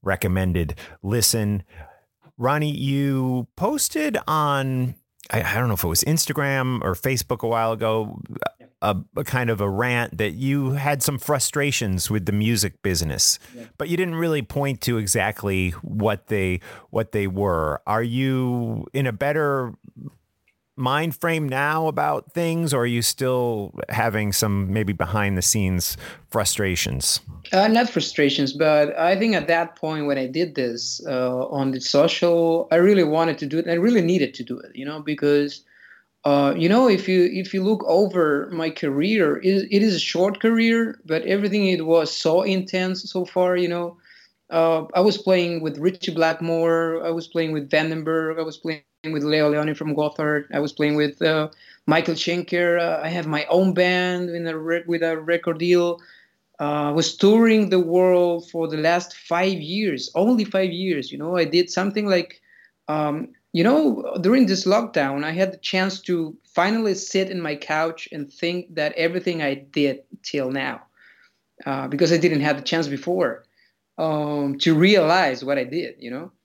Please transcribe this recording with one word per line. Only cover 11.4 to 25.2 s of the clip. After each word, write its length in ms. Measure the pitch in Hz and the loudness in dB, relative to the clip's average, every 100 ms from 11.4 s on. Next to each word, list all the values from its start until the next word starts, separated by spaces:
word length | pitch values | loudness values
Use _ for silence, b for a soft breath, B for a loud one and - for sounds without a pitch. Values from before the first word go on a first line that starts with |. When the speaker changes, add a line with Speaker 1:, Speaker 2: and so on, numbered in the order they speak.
| - 147 143 127 110 92 - | 0 -2 -2 -2 -2 -2 0
Speaker 1:
with 140 | 107 85 | -2 0
the 80 | |
music 480 | 104 107 117 98 - | 0 0 0 -2 -4
business, 580 | 101 87 80 65 - - B B | -2 -2 -2 0 0 0 B B
Speaker 2:
Yeah. 80 | B _ | B _
Speaker 1:
but 100 | 147 | -4
you 80 | 170 | -2
didn't 200 | 185 165 | -2 -2
really 260 | 170 151 | -2 -2
point 400 | 113 - 139 131 | -4 -4 -2 -2
to 160 | - 117 | -2 -2
exactly 720 | 101 113 98 104 101 95 90 85 | 0 0 0 -2 -2 0 0 -4
what 460 | - 101 104 101 _ | -8 -2 0 0 _
they, 320 | 107 95 90 B B B | -2 0 -2 B B B
what 240 | 110 110 | -6 -4
they 140 | 110 98 | -2 -2
were. 540 | 92 101 85 78 71 - | 0 0 0 0 -4 -2
Are 160 | 107 | -2
you 840 | 120 120 135 131 127 123 117 110 - | -2 -2 -2 0 -2 -2 -4 -6 -6
in 160 | 135 135 | -4 -4
a 60 | |
better 600 | 110 143 151 147 139 123 - - - 143 _ _ _ _ _ _ - | -2 -2 0 0 -2 -4 -10 -20 -20 -20 _ _ _ _ _ _ -4
mind 400 | 127 143 165 - | 0 0 -2 -2
frame 320 | 175 160 147 | -2 -2 -2
now 400 | 131 143 160 160 | -2 0 0 0
about 460 | 143 147 143 - | 0 -2 -2 -6
things, 400 | - 170 165 165 | -4 -2 -2 0
or 80 | 131 | 0
are 40 | 120 | 0
you 160 | 120 | 0
still 720 | 110 - 131 127 120 110 101 - - | -2 -2 -2 0 0 -2 -6 -10 -8
having 440 | 113 117 104 104 | 0 0 2 0
some 400 | 98 110 101 98 | 0 0 0 0
maybe 180 | 101 101 | 0 -2
behind 460 | 95 82 104 | -2 -2 0